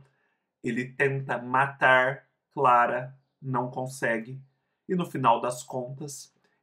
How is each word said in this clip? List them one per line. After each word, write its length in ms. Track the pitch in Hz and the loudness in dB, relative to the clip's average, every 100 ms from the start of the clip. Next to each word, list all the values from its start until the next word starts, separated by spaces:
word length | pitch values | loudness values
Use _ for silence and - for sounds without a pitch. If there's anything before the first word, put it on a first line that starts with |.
| _ _ _ _ _ _ | _ _ _ _ _ _
Ele 220 | 127 117 131 | -6 -4 -6
tenta 520 | - 139 135 135 120 | -2 0 0 -4 -6
matar 880 | 123 131 135 - 135 127 127 139 _ _ _ | -2 0 0 2 4 6 4 -2 _ _ _
Clara, 640 | 147 135 120 117 123 135 - _ _ | 2 4 6 4 0 -6 -14 _ _
não 280 | 135 127 131 | -6 -4 -4
consegue. 720 | 131 131 - 123 113 120 135 - _ _ _ - | -6 -10 -4 -2 -2 -4 -14 -18 _ _ _ -6
E 60 | 185 | -4
no 100 | 165 | -4
final 340 | 151 123 117 | 0 4 4
das 240 | 120 - | 2 -6
contas, 680 | - 131 135 139 147 - - _ _ _ | -8 -8 -8 -10 -12 -14 -18 _ _ _